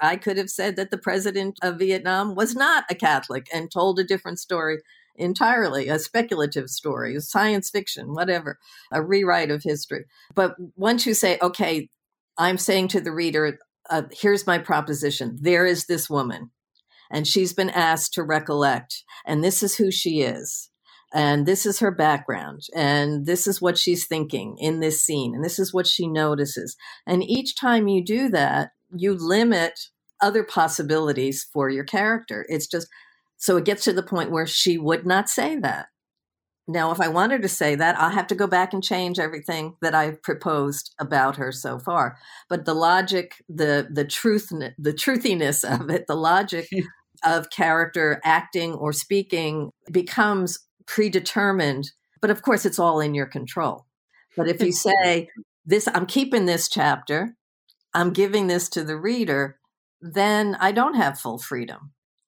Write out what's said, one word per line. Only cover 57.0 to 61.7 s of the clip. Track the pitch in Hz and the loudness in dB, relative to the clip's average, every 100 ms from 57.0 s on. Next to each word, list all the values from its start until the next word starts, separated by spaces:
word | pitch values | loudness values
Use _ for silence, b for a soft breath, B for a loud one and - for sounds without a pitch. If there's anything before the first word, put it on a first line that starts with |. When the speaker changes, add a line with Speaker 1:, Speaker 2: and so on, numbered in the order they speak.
| - 151 233 - _ _ _ _ _ | -2 -4 -4 -10 _ _ _ _ _
Speaker 1:
I'm | 170 175 | 0 0
giving | 180 196 208 185 | 2 2 4 2
this | 175 175 | 0 -2
to | 175 | -4
the | 156 156 | -4 -4
reader," | 202 240 185 139 139 - _ _ _ _ | -2 0 0 0 -2 -6 _ _ _ _
then | 170 190 208 214 208 185 | -6 0 2 2 0 0
I | 190 | 2
don't | 214 277 262 | 2 2 2
have | 143 139 | 2 0
full | 120 113 | -8 -8
freedom. | - 123 117 | -8 -8 -8